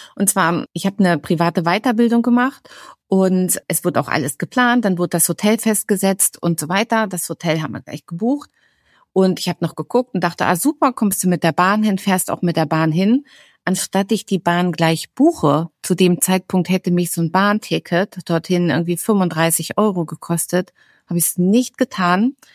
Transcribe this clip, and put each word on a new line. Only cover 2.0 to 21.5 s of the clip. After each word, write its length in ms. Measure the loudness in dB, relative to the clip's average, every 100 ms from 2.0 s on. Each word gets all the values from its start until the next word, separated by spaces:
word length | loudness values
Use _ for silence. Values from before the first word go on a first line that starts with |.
| 2 2
gemacht 480 | 2 2 0 -4 -16 -20 -20 -20 _
und 520 | 2 2 2 0 -2 -4
es 180 | -4
wurde 140 | -2 -2
auch 100 | -2
alles 300 | -2 -4 -6
geplant. 460 | -6 0 2 2
Dann 120 | 0 0
wurde 140 | -2
das 180 | 0 -2
Hotel 300 | 0 0 0
festgesetzt 840 | 0 -2 0 0 0 0 -2 -2
und 200 | -2 -2
so 80 | -2
weiter. 400 | -2 0 0 -2
Das 200 | -4 -8
Hotel 340 | -6 -2 -2
haben 100 | -4
wir 60 | -8
gleich 260 | -12 -14 -12
gebucht. 420 | -4 -2 -2 -6 _ _ _ _ _ _
Und 280 | 2 2 0
ich 80 | -4
habe 100 | -4
noch 100 | -6
geguckt 400 | -6 -4 -2 -2
und 80 | -2
dachte, 240 | -4 0 0
„Ah, 80 |
super, 380 | 0 -2 0 -2
kommst 320 | 0 -2 0
du 40 | 0
mit 140 | 0
der 80 | 0
Bahn 320 | 2 2 2
hin, 160 | 0 0
fährst 320 | 0 -2 -2
auch 120 | -2
mit 140 | -2 0
der 100 | 0
Bahn 260 | 2 2
hin.“ 320 | 2 2 2 -2 -14 -20 _
Anstatt 480 | -6 -4 -2 -2 0
ich 120 | -2
die 140 | -2 -2
Bahn 320 | 0 0 0
gleich 400 | 2 0 0 -4
buche, 540 | 0 2 2 2 2 0 _
zu 120 | -4 2
dem 240 | 4 2
Zeitpunkt 480 | 0 0 0 -2 0
hätte 240 | -2 0
mich 180 | 0 -2
so 100 | -2
ein 120 | 0
Bahnticket 840 | 2 2 0 -2 -6 -2 -2 -2 -6 -4
dorthin 420 | -2 0 0 2
irgendwie 260 | 0 0 -2
fünfunddreißig 800 | 0 2 2 2 0 0 -2 0
Euro 260 | 0 0 -4
gekostet, 680 | -8 -4 -4 -2 -2 -4 _ _ _ -6
habe 80 | -2
ich's 180 | -2 0
nicht 400 | 2